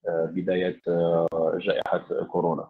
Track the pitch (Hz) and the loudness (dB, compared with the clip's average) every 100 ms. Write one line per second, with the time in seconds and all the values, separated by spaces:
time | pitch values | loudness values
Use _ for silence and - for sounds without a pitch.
0 | 98 82 80 90 90 92 90 87 - 85 | -2 -2 -2 -2 -2 0 0 -2 -2 2
1 | 85 82 82 82 80 90 87 - - 87 | 4 2 2 2 0 0 0 -2 0 -2
2 | - - - 90 85 78 | -2 -6 -2 0 0 -2